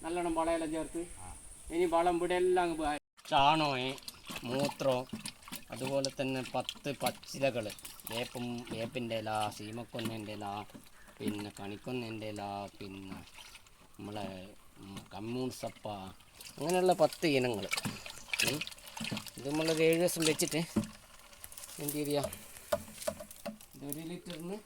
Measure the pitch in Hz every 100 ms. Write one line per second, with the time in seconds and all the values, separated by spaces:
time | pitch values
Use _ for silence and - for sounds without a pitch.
0 | 330 175 175 160 233 233 160 160 302 165
1 | 175 - - - - - - 160 180 165
2 | 175 170 175 180 185 180 175 160 151 147
3 | _ _ - 156 139 160 151 131 131 139
4 | - - - - 120 123 - - 139 127
5 | 131 - - - - - - 113 131 139
6 | 135 - 131 131 120 127 - - 147 131
7 | 127 113 - 139 139 120 104 - - -
8 | - 113 123 131 123 120 117 110 117 127
9 | 117 113 107 107 107 - 107 117 117 123
10 | 113 113 104 104 104 101 104 - - -
11 | - - 107 104 104 - 98 104 - 127
12 | 113 110 107 104 101 101 101 - 101 95
13 | 95 87 - - - - - - - -
14 | 101 104 98 95 95 101 - - 101 104
15 | - 92 110 123 127 - 120 - 110 101
16 | 92 - - - - - 143 185 180 175
17 | 151 - 170 139 123 107 95 - - -
18 | - - - - - 147 - - - -
19 | - 107 - - 135 151 160 160 160 165
20 | 175 170 160 151 165 151 170 - - -
21 | - - - - - - - - 147 147
22 | 143 143 - - - - - - - -
23 | - - - - - 214 - 135 139 147
24 | 165 180 - 160 175 208